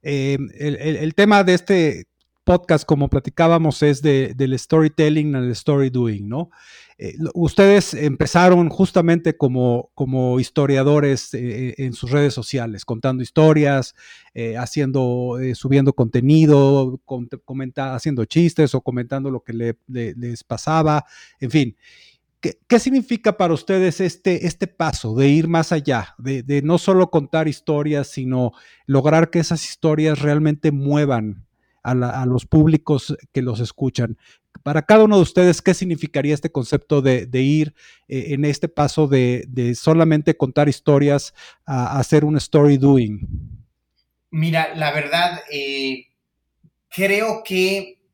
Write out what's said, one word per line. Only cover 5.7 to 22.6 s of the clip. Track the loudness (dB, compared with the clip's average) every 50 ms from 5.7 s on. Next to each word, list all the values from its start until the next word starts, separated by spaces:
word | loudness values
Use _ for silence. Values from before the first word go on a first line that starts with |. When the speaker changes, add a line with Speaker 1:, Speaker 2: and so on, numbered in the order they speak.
| 0 2 0 0
Speaker 1:
doing, | 0 -2 -2 -2 -4 -6 -8
¿no? | -8 -8 -8 -8 -10 _ _ _ -20 -20 -20 -20 _ _
Eh, | _ -14 -12 -10
lo, | -8 -8 -6 -2
ustedes | -2 -2 0 4 6 6 8 6 6 2 0 -6
empezaron | -4 -2 -2 -2 -2 -4 0 2 4 6 6 6 6 4 2
justamente | 2 0 0 2 2 2 2 4 2 2 0 -2 -2
como, | _ 0 0 0 2 2 2 0 0 -4 _ _
como | -6 -6 -4 -2 -2 0 0 0 0
historiadores, | -2 -2 _ 0 0 2 2 2 2 2 2 2 2 2 0 -2 -4 -10 -10
eh, | -8 -8 -8 -6 -6 -8 -8 -8
en | -8 -8 -8 -8
sus | -8 -6 -2
redes | 0 0 0 0 -2
sociales, | -4 -10 -6 -6 -6 -6 -6 -10 -12 -10
contando | -10 -10 -4 -2 -4 -2 -2 -6
historias, | -4 _ 4 4 6 6 4 2 2 0 0 -4 -6 _ _ -20 -20 -20 -20 _ _ _
eh, | -10 -10 -8 -8
haciendo, | -8 -10 -8 -4 -4 -4 -2 -2 -2 -2 0 -2 -4 -4 -6 -6 -6
eh, | -6 -6 -6
subiendo | -4 0 2 4 4 4 4 2
contenido, | 2 -2 0 2 2 4 6 6 6 8 8 8 6 6 6 4 2 2 -2 -4 -10 _
con-, | -12 -12 -12 -10 -12 -14 -18 _
comenta-, | _ -10 -10 -10 -10 -8 -8 -8 -8 -8
haciendo | -6 -4 -4 -2 -2 -4
chistes | 0 2 2 2 2 4 2 0 2 0
o | -4
comentando | _ -4 -6 -6 -6 -6 -8 -6 -6 -6
lo | -8 -8
que | _ -10 -8
le, | -6 -6 -6 -6 _ _
le, | -12 -10 -8 -8 -8 -8
les | -10 -10 -10 -10 -12 -10
pasaba, | _ -12 -8 -4 -2 0 0 2 2 0 -2 -4 _ -20 -20 -20 _ _ _
en | -10 -2
fin. | 0 0 0 0 -6 _ _ -20 _ _ _ _ _ _ _ _ _ _
¿Qué, | -10 -10 -10 _